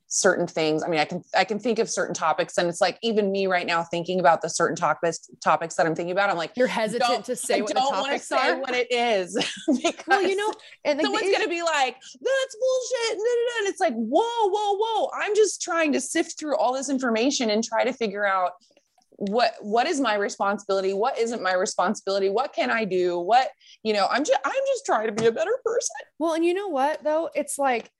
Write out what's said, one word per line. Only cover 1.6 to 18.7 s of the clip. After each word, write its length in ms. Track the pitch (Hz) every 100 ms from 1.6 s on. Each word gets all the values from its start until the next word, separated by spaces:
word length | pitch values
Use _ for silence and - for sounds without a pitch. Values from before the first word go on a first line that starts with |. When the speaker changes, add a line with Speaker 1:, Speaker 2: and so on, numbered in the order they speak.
| 254 214
Speaker 1:
of 100 | 185
certain 240 | - 180
topics, 440 | - 170 156 170 -
and 120 | 175
it's 100 | 170
like, 180 | 185 170
even 280 | 233 214 202
me 160 | 196 190
right 180 | 180 170
now, 180 | 170
thinking 360 | 170 170 170 185
about 200 | 175 160
the 60 | 160
certain 280 | - 170 156
topics, 520 | 165 156 170 165 - -
topics 320 | 185 156 170 -
that 100 | 165
I'm 100 | 160
thinking 160 | 175
about, 160 | 185 196
I'm 80 | 190
like, 140 | 160 -
Speaker 2:
You're 120 | 254
hesitant 420 | 185 220 226 240
Speaker 1:
"Don't, 160 | 240 202
Speaker 2:
to 100 | 247
say 220 | - 196
Speaker 1:
I 40 |
Speaker 2:
what 120 | 208
Speaker 1:
don't 100 | 262
Speaker 2:
the 80 | 262
Speaker 1:
wanna 120 | 196 269
Speaker 2:
topics 140 | 285 -
Speaker 1:
say 220 | 269 269
Speaker 2:
are? 80 | 302
Speaker 1:
what 120 | 262 247
it 120 | 233
is," 420 | 247 240 208 180 185 - - -
<laughs> 0 | 254
because 220 | 339 - -
Speaker 2:
Well, 140 | 403
you 140 | 370 392
know, 160 | 427 - - - -
and, 120 | 285
like, 0 |
the 40 |
Speaker 1:
someone's 220 | 320 349 370
Speaker 2:
issue 80 |
Speaker 1:
gonna 160 | 403 440
be 140 | 339
like, 320 | 339 302 262 240 - -
"That's 340 | 370 539 523 440
bullshit." 640 | 523 523 453 494 453 349
No, 60 |
no, 100 | 453
no. 180 | 480 480 466
And 80 | 403
it's 120 | -
like, 140 | 370 226
"Whoa, 520 | 220 294 453 466 415
whoa, 280 | 403 415 392
whoa. 320 | 453 427 311
I'm 220 | 254 349 415
just 260 | 415 -
trying 300 | - 339 311
to 60 | 262
sift 400 | - 330 330 -
through 160 | 302 -
all 160 | 226
this 160 | 262 269
information 600 | 269 262 220 254 - 233
and 140 | 208
try 200 | 226 220
to 80 | 220
figure 340 | 262 226 202 202
out 260 | 190 180 - _